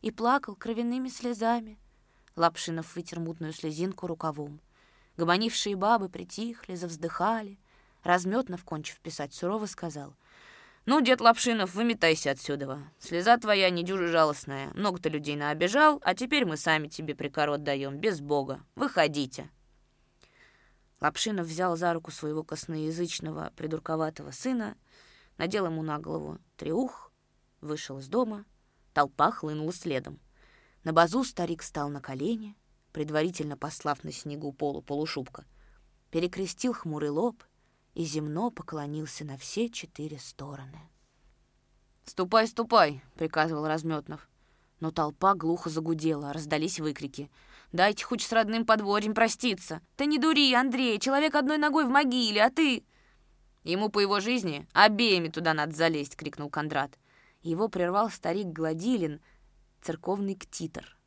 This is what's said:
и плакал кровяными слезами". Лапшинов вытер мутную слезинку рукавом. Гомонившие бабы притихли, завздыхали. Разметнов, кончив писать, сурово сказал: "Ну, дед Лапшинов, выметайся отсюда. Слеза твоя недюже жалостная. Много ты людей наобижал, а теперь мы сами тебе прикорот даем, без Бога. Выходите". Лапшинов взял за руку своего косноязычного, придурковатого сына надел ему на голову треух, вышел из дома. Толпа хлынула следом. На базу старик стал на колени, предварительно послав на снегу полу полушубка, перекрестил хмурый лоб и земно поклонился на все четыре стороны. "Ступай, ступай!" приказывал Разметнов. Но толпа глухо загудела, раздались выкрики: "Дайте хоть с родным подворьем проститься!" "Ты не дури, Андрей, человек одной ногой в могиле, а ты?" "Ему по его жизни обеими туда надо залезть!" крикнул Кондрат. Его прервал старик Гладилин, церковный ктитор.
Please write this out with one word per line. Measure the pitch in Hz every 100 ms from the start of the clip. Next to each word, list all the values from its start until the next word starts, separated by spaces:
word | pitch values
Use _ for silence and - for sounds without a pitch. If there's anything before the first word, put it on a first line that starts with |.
и | 220
плакал | 220 226 277 269 196
кровяными | 220 226 233 247 262
слезами". | 247 247 226 226 240 220 214 - _ _ _ _ -
Лапшинов | 170 165 - 165 160 -
вытер | 165 170
мутную | 165 165 156
слезинку | 156 160 156 185 185 180
рукавом. | 165 160 147 147 147 _ _ _ _ _ -
Гомонившие | 165 180 226 - 208 196
бабы | 202 226 190
притихли, | 190 180 - 226 233 - 180
завздыхали. | 175 165 165 - 196 226 208 196 _ _ _ _
Разметнов, | 175 180 180 220 262 175
кончив | - 156 156 -
писать, | - 156 143
сурово | - 175 214 214
сказал: | - 170 147 139 - _ - - - - _ -
"Ну, | 285
дед | 247 254
Лапшинов, | 233 233 247 226 185
выметайся | 185 233 226 165 160 143
отсюда. | 135 - 143 139 135 143 _
Слеза | - 170 190 233
твоя | 220 202 190
недюже | 175 170 190 170
жалостная. | 165 156 185 - 135 139 -
Много | 202 175
ты | 160
людей | 156 147 147
наобижал, | 147 151 170 233 302 294
а | -
теперь | 190 247 294 220
мы | 156
сами | - 156 151
тебе | - 156 143
прикорот | 151 147 147 147
даем, | 147 139 139 139
без | 208 175
Бога. | 143 147 135 131 - -
Выходите". | 269 - 151 147 131 - 143 _ _ _ _ _ _ _ - _ - _ _ _ _ _
Лапшинов | 147 - 226 202 170
взял | 160 185 170
за | 175
руку | 165 165
своего | 156 151 151
косноязычного, | 156 - - 156 156 165 170 - 160 156 160 -
придурковатого | 156 160 160 160 156 156 143
сына | - 254 254 214 - _ - - - _ _
надел | 165 208 180
ему | 160
на | 156 151
голову | 156 160 151 160 _ _
треух, | 151 160 254 - - _ _ _ _ _
вышел | 151 151 - 135
из | 135
дома. | 202 240 208 208 _ _ _ _
Толпа | - 143 - 151
хлынула | 233 156 151 156
следом. | - 170 135 131 147 _ _ _ _ _ _
На | -
базу | 160 165 214
старик | 254 - 175 165
стал | - - 143
на | 143
колени, | 131 131 151 226 214 208 _ _ _
предварительно | - 151 151 165 175 147 143
послав | 147 - 151 143
на | 156
снегу | 139 - 143 151
полу | 139 147 139
полушубка, | - 143 160 - 127 - - _ - _ _ _ _
перекрестил | 165 175 180 190 - 254
хмурый | 240 170 151 151
лоб | 147 233 226 - _ _ _ _
и | -
земно | 165 151 151 151 233
поклонился | 233 170 156 143 151 151 - 151
на | 131
все | - - 233
четыре | 233 - - 151 147
стороны. | - - 143 139 135 156 156 _ _ _ _ _ _ _ _ _ _ _ -
"Ступай, | - 180 220 226
ступай!" | - 233 233 156 139 - -
приказывал | 160 160 160 156 156
Разметнов. | 160 160 156 151 151 - _ _ _ _ _
Но | 160
толпа | 156 151 151 190
глухо | 196 160 170 170
загудела, | 156 160 165 156 151 143
раздались | 147 151 151 160 -
выкрики: | 156 143 143 - 143 _ - - -
"Дайте | 170 196 208 -
хоть | 240
с | -
родным | 226 214 226 226
подворьем | 220 202 208 214
проститься!" | 214 226 - 254 190 - 160 _ -
"Ты | 285
не | 302
дури, | 311 311 277
Андрей, | 247 262 247 262 220
человек | 262 269 311 302
одной | 269 311
ногой | 302 294 277
в |
могиле, | 277 285 247 233 208
а | 226
ты?" | 262 311 247 _ _ _ _ _ _ _ _
"Ему | - 180 208
по | 208
его | 202 202
жизни | 202 247 190 143 156
обеими | - 208 208 233 185 165
туда | 160 165
надо | 156 151 151
залезть!" | 165 160 147 -
крикнул | 160 - 147
Кондрат. | 151 151 151 139 - _ _ _ _
Его | 170 165 214
прервал | 185 175 190 226
старик | - 170 175 190
Гладилин, | 160 160 160 202 247 160 151 _ _ _ _ _ _
церковный | - 165 180 196 196 190
ктитор. | - - 160 - - _